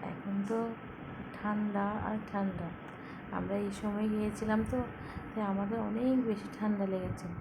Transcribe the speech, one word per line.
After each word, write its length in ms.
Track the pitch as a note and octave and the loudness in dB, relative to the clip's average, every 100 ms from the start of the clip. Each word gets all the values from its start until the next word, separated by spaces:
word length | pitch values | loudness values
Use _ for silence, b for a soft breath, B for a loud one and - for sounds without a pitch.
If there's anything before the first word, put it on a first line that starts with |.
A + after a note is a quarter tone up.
| - | -6
এখন 240 | - G3+ G3 G3+ | -6 -2 0 2
তো 100 | A3+ A#3 A3+ - - - - - - | 2 0 -4 -10 -10 -10 -8 -8 -4
ঠান্ডা 500 | G#3 G#3 G#3+ G3+ G3+ G#3 G3 | 0 2 2 2 2 0 0
আর 100 | G#3+ G#3+ | -2 -2
ঠান্ডা, 380 | G3+ G3 F3 E3+ - - B B B - - | 0 2 0 -4 -6 -10 B B B -6 -2
আমরা 180 | F#3 G3+ | 0 0
এই 80 | G3+ G3 | 0 0
সময় 240 | G#3+ G#3 G#3+ | -2 2 2
গিয়েছিলাম 460 | G#3+ G#3+ G#3+ A3 G#3+ A3 | 2 2 0 2 4 4
তো, 80 | B3+ A#3+ - B B - | 2 0 -4 B B -6
তাই 140 | - G#3 | -2 2
আমাদের 260 | G3 G3+ A3+ G#3+ | 2 2 0 0
অনেক 280 | G#3+ B3+ C4 A#3 | 2 4 4 4
বেশি 200 | G3+ G3+ - | 0 -2 -2
ঠান্ডা 260 | G#3+ G#3 G3 | 2 2 2
লেগেছে। 360 | F#3+ F3+ - E3+ E3+ | 2 0 -4 -4 -6